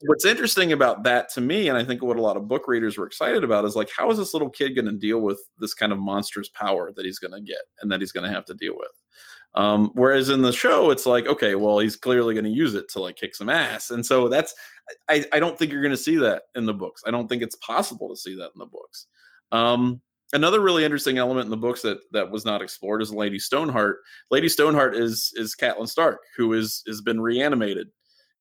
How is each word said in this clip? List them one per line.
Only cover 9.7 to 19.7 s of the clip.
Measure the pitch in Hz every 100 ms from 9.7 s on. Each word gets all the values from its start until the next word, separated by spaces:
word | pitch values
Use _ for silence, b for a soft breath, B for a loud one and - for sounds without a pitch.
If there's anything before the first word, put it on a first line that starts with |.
| 104 107
whereas | 120 127 135 135
in | 135
the | 127
show, | 123 254 - 165
it's | 131 127
like, | 123 120
okay, | 143 110 98
well, | 104 104
he's | 110 -
clearly | 127 123 117
gonna | 110 107
use | 117 156
it | 101 -
to, | 98
like, | 92 -
kick | 92 -
some | 104
ass. | 160 127 110 -
And | 120
so | 117 131 120
that's, | 135 165 B B B - - -
I, | 151 147
I | 151
don't | 165 165
think | 160
you're | 143
gonna | 143 127
see | 151 160
that | 120 92 - 127
in | 110
the |
books. | 101 92 - 107
I |
don't | 120 113
think | 123
it's | 113 -
possible | - 117 208 113 95
to | 90
see | 90 95
that | 85 -
in |
the | -
books. | - - - - b b b _
Um, | 113 117